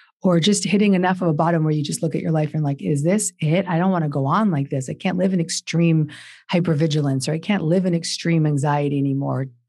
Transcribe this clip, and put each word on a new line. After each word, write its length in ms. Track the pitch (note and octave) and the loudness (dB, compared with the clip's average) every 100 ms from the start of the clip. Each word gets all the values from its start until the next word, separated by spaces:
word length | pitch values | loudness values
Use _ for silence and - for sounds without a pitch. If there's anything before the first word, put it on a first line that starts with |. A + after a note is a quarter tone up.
| _ _ | _ _
or 160 | F#3 E3+ | 2 2
just 240 | F3+ G3+ | 2 0
hitting 300 | D#3 G3+ G#3+ | 2 2 4
enough 280 | F#3 F3+ F#3 | 4 2 0
of 60 | F3 | 0
a 60 | |
bottom 300 | D#3 E3 E3+ | 2 2 2
where 100 | D#3 | 2
you 100 | D3+ | 0
just 200 | D3 - | -2 -4
look 100 | E3 | -2
at 80 | E3+ | -2
your 100 | F3 | -2
life 220 | D#3+ D3+ | -2 -2
and 100 | D#3+ | -2
like, 180 | D3 C#3 | -2 -2
"Is 220 | F#3+ C#3+ | -2 0
this 280 | D#3+ G#3 G#3+ - | 0 0 -2 -4
it? 280 | D#3 E3+ F#3 | 0 0 0
I 100 | E3 | 0
don't 120 | F#3 | 2
wanna 160 | F3+ D3+ | 0 -2
go 160 | C#3+ C3+ | -2 0
on 240 | F3+ A3 | 2 2
like 180 | D3 C#3 | 0 -2
this. 200 | C#3 B2+ | -4 -6
I 40 | |
can't 240 | C3 F#3 F3 | -6 -4 0
live 160 | F#3 | 0
in 80 | F#3 | 0
extreme 680 | D#3+ - - E3 E3+ D#3+ D3+ - - - - | -2 -6 -4 2 4 2 0 -6 -20 -20 -4
hypervigilance, 760 | F3 F3 D3 D#3+ D3+ C#3+ C3+ C#3+ | -2 0 0 0 0 0 -2 -2
or 40 | |
I 60 | D#3+ | -4
can't 240 | E3+ G3+ | -2 -2
live 220 | D#3 F#3 F#3 | 2 0 2
in 100 | E3 | -2
extreme 500 | E3 - E3+ E3 D#3 | -4 -6 0 2 2
anxiety 540 | C#3+ D3+ D3 D3 C#3+ | 0 0 0 0 0
anymore, 480 | C#3 C3+ C#3 B2+ C3+ - | 0 -2 -2 -4 -6 -12